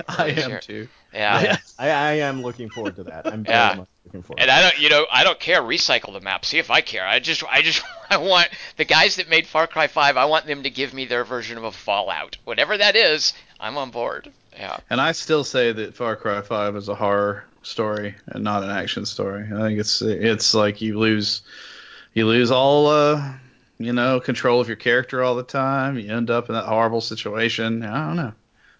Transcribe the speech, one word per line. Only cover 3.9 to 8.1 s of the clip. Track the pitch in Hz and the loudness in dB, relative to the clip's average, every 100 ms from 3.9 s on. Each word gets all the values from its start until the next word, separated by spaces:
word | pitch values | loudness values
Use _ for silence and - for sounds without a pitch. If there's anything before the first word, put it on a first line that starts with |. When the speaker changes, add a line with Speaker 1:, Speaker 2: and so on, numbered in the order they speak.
| _ - | _ -20
Speaker 3:
looking | 95 | -18
forward | - 67 | -8 0
Speaker 2:
And | 131 | 4
Speaker 3:
to | |
Speaker 2:
I | 147 | 6
Speaker 3:
that. | 180 | 4
Speaker 2:
don't, | 143 | 4
you | 151 | 4
know, | 147 156 | 4 4
I | 127 | 4
don't | 175 160 | 4 2
care. | 160 175 | 2 2
Recycle | 120 165 - 120 - | 2 0 2 0 -2
the | 98 | -10
map. | 98 90 - | -6 -6 -2
See | 156 | -2
if | 156 | 2
I | 143 | 2
care. | - 107 92 | 0 -4 0
I | 120 | 0
just, | 151 156 156 | 0 -4 0
I | 135 | 2
just, | 160 156 - - | 2 0 -6 -12
<laughs> | |
I | - | -2